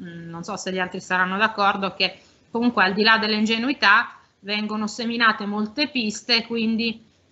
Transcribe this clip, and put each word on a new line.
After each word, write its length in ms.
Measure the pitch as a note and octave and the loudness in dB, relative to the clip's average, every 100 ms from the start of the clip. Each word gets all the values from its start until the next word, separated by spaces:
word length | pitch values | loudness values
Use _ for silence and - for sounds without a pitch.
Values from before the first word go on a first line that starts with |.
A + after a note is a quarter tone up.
mm, 260 | F3 E3+ E3+ | -16 -14 -12
non 160 | E3 | -12
so 120 | E3+ F#3 | -10 -8
se 140 | F#3+ | -4
gli 60 | F#3 | -4
altri 220 | F3+ F#3 | -4 -6
saranno 380 | - F#3 F#3 F#3+ | -4 0 0 0
d'accordo, 560 | G#3+ G#3 G3+ G3+ G3 | 0 2 2 2 -4
che 260 | - F#3 - _ _ _ | -2 -4 -4 _ _ _
comunque 340 | A#3 A#3+ A#3 | 0 0 4
al 80 | F#3 | 2
di 100 | G3+ | 4
là 160 | G#3+ A3 | 4 4
dell'ingenuità 1000 | G#3+ G#3+ G#3+ A3+ B3 D4 G3+ G#3+ A#3 - _ _ | 2 0 0 0 -2 2 4 4 2 -10 _ _
vengono 460 | G3 G#3 G#3+ G#3+ G#3+ | -8 -6 -4 -4 -6
seminate 600 | - A#3 A#3 A3+ G#3+ G3+ | -4 -4 2 2 2 -4
molte 420 | G#3 G#3+ - D4 | -2 -4 -2 -2
piste, 580 | C4 G#3+ - - A3+ A3+ | 0 -2 -4 -2 -2 0
quindi 580 | A#3 A3+ A3+ A#3 A3+ _ _ _ | -2 0 0 -2 -4 _ _ _